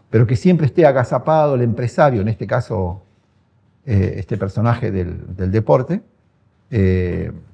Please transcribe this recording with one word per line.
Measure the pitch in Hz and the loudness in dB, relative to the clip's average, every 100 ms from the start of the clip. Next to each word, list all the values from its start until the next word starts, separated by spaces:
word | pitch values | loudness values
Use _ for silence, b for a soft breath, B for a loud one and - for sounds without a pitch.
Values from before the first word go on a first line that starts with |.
| _ | _
Pero | 113 117 | 2 2
que | 127 | 2
siempre | 185 170 143 | 2 2 2
esté | - | 4
agazapado | 151 131 123 131 139 156 147 | 4 4 0 -2 0 2 2
el | 131 | 2
empresario, | 120 110 120 - 147 120 | 0 -2 -4 2 2 2
en | 104 | -2
este | 107 95 | -4 -4
caso, | 123 - 104 90 95 _ _ _ _ _ _ _ _ 139 | -4 -4 -4 -4 -8 _ _ _ _ _ _ _ _ -2
eh, | 101 95 101 | 0 0 -2
este | 92 104 | -6 -6
personaje | 98 107 113 117 107 | -4 -2 0 0 -2
del, | 95 87 85 - | -4 -6 -8 -12
del | 92 92 | -6 -2
deporte, | 104 107 139 127 190 - _ _ _ _ _ - | -2 2 2 2 -6 -8 _ _ _ _ _ -8
eh, | 117 95 92 90 87 82 - - | 0 2 0 -2 -4 -8 -10 -16